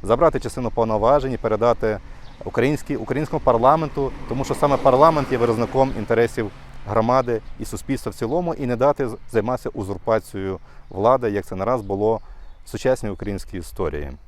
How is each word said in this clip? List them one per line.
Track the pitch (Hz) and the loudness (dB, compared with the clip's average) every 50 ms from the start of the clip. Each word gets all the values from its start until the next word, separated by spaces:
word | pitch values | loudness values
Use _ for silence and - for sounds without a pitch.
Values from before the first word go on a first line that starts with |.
| - | 2
забрати | 95 113 127 170 160 139 139 | 2 4 6 6 4 4 2
частину | - 120 - - 127 113 | -4 -4 -6 -4 -4 -4
повноважень | - - 117 113 110 107 104 117 139 147 131 135 123 | 0 0 0 2 2 2 4 4 4 4 2 0 -4
і | - | -2
передати | - 113 107 104 110 120 117 - - 113 107 101 - - - - - - - - - | 0 0 0 2 4 2 2 2 0 -2 -2 -2 -6 -12 -16 -16 -16 -16 -16 -12 -12
український, | 104 - - 117 135 151 143 - - 143 127 | -6 -2 0 0 0 0 -2 -4 -6 -6 -6
українському | 113 - 139 - 156 - - 156 | -4 -4 -4 -4 -2 -2 -4 -2
парламенту, | - - 120 113 117 131 147 160 160 143 - - 139 131 - - - - | 2 2 2 6 6 6 6 4 2 -2 -2 -2 -4 -4 -4 -8 -8 -6
тому | 127 127 135 | -4 -4 -2
що | - 151 | -2 -2
саме | - - 143 139 123 | 0 2 2 2 4
парламент | - 139 127 131 147 165 160 151 135 - | 6 6 8 8 8 6 6 4 0 0
є | 135 120 | 0 2
виразником | 117 117 113 110 120 110 - 131 135 131 127 110 | 2 2 2 2 0 0 2 2 2 2 2 -4
інтересів | 104 - 117 110 120 113 - - 113 101 - - - - - - - 98 | -2 0 2 2 2 2 0 -4 -4 -4 -6 -12 -18 -16 -14 -14 -8 -2
громади | 101 113 110 117 123 131 127 120 117 110 - - - - | 0 2 2 4 4 2 2 2 -2 -4 -4 -8 -10 -10
і | 113 | -10
суспільства | - - 101 - - 139 123 - 123 | -8 -8 -10 -4 -4 -4 -4 -4 -8
в | 98 | -6
цілому, | - 123 113 135 175 180 170 160 | -6 -4 -2 -2 -2 -2 -2 -4
і | - 143 | -4 -2
не | 123 123 | -4 0
дати | 113 123 143 143 - 143 120 | 2 2 2 2 2 -2 -4
з-, | 117 - - - | -4 -8 -12 -2
займатися | - 113 101 117 127 123 - 123 | 0 0 2 2 -2 -4 -4 -6
узурпацією | - - 104 95 101 90 - - - 160 - - - 101 95 95 95 92 - - - - - - | -6 -6 -6 -6 -6 -6 0 2 2 2 0 -4 -10 -6 -4 -4 -6 -6 -8 -16 -18 -18 -18 -12
влади, | - 92 101 113 127 131 120 113 | -6 2 4 4 4 4 2 0
як | 104 101 92 | 0 -2 -4
це | - 113 | -4 -6
не | 95 95 | -4 -2
раз | 110 127 127 | 0 0 -2
було | 104 101 98 98 104 110 113 107 - - - - - - - - - | -2 -4 -2 0 2 2 2 0 -4 -12 -16 -16 -16 -16 -16 -18 -16
в | - | -10
сучасній | - 110 - 131 131 - - 107 | -10 -2 0 0 0 0 -2 -8
українській | 95 - - 104 101 92 - - - 92 | -8 -6 -6 -6 -6 -6 -8 -8 -10 -10
історії. | 82 - - - 95 80 - 73 73 69 73 - - | -10 -10 -6 -4 -4 -2 -2 -4 -8 -8 -10 -14 -16